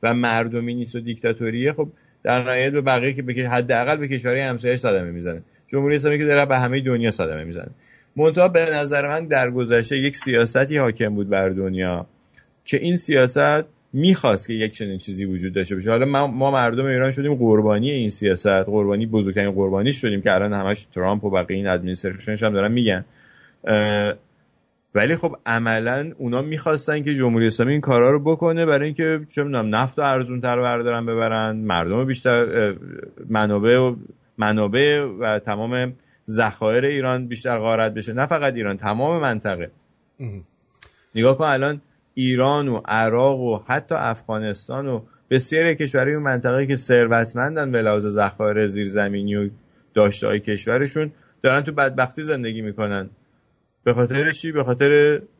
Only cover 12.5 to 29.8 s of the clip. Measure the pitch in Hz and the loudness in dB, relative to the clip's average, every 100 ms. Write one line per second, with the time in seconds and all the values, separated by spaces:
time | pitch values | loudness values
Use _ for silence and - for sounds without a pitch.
12.5 | _ - 147 170 175 - 143 127 139 143 | _ -4 -2 0 -2 2 4 4 4 2
13.5 | 151 156 _ _ 135 165 185 131 98 - | 2 -2 _ _ 0 2 4 4 0 -2
14.5 | 113 110 - 104 95 98 95 98 92 92 | -4 -4 -4 -8 -8 -8 -6 -4 -4 -4
15.5 | 92 90 95 101 113 135 139 143 123 135 | -4 -4 -4 0 0 2 0 0 0 0
16.5 | 135 120 117 135 127 131 135 143 143 117 | 2 0 0 0 0 0 0 -2 0 4
17.5 | 107 107 104 123 143 110 - 104 90 104 | 4 4 2 0 -2 -2 -2 0 2 2
18.5 | 98 95 104 101 101 113 110 98 98 101 | 2 2 0 0 0 0 0 0 0 -2
19.5 | 98 98 98 113 139 120 101 98 95 104 | 0 0 0 0 -2 -2 -2 2 2 2
20.5 | 101 98 107 - - 92 104 104 95 85 | -2 -2 -4 -6 -4 -2 0 0 -2 -2
21.5 | 98 98 92 90 92 98 95 - 107 110 | -4 -2 -2 -2 -6 -6 -8 -8 -2 0
22.5 | 101 101 120 113 92 85 _ _ _ _ | 2 0 2 2 0 -4 _ _ _ _
23.5 | _ - 107 104 104 104 - _ _ _ | _ 0 2 2 0 0 -4 _ _ _
24.5 | _ _ _ _ 104 110 165 170 165 - | _ _ _ _ 0 0 0 -2 -6 -4
25.5 | 117 117 113 117 127 151 - 127 123 147 | -2 0 0 0 -2 -4 -6 -4 -4 -4
26.5 | 156 160 151 - 151 143 143 127 117 113 | -4 -2 -2 -2 -4 -2 0 2 4 2
27.5 | 110 123 147 143 123 123 147 147 160 170 | 2 0 0 2 4 6 4 2 0 0
28.5 | 165 165 143 151 151 160 156 151 - 143 | 2 2 2 0 -2 -2 -2 -4 -4 -2
29.5 | 135 110 107 | -2 0 0